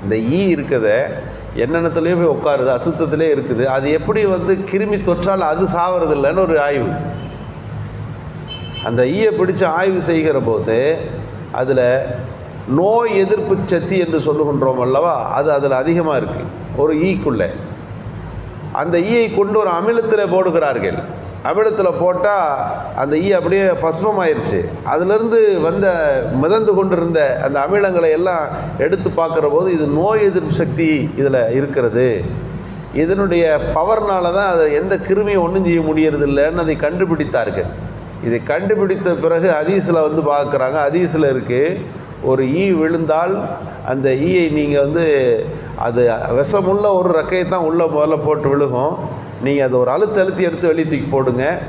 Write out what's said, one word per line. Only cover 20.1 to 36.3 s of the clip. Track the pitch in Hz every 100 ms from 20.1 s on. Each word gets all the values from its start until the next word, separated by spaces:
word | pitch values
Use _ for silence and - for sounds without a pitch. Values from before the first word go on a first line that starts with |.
| 214 196
போடுகிறார்கள். | 180 185 165 151 123 95 - - - - -
அமிலத்துல | 127 175 220 214 185 151
போட்டா | 175 180 196 202 160 135 127 - - -
அந்த | 135 156
ஈ | 190
அப்படியே | 190 175 190 196 160
பஸ்மமாயிருச்சு. | 160 160 196 214 175 139 - 95 85 82 -
அதுலேருந்து | 151 180 214 226 226 214 185
வந்த, | 160 185 196 175 151 135 147
மிதந்து | 127 151 214 214
கொண்டிருந்த | 190 196 180 170 160 143 127
அந்த | 131 139
அமிலங்களை | 143 202 202 180 165
எல்லாம் | 156 180 175 147 - - -
எடுத்து | 143 190 190
பார்க்குற | - 165 165 147
போது | 143 185
இது | 170 151
நோய் | 147 190 220
எதிர்ப்பு | 208 180 156
சக்தி | 156 160 151 165 151 151 -
இதுல | 139 131 113
இருக்கிறது, | 127 143 135 120 110 127 107 - - - - - - -
இதனுடைய | 127 160 196 196 175 170 151 - -
பவர்னால | 175 220 208 190 175
தான் | 180 196
அதை | 170 156
எந்த | 147 185 196
கிருமியும் | 190 196 208 196 165
ஒண்ணும் | 185
செய்ய | 180 170
முடியறதில்லைன்னு | 156 156 156 147 143